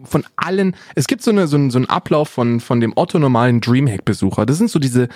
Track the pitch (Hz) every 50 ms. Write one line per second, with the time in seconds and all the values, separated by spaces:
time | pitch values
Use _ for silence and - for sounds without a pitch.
0 | 131 - - 151 - - _ - 151 165 190 196 196 190 175 - - - - -
1 | 131 - 277 - - 233 214 202 185 151 143 147 143 135 117 127 127 - - 180
2 | - - 175 151 151 - - - 120 120 120 117 - - 127 120 117 113 - -
3 | 170 - - 175 147 131 127 113 120 127 120 120 - 120 120 131 143 135 104 -
4 | - - 101 - - 98 - - 107 113 143 165 233 226 - 165 139 131 120 127
5 | 123 123 -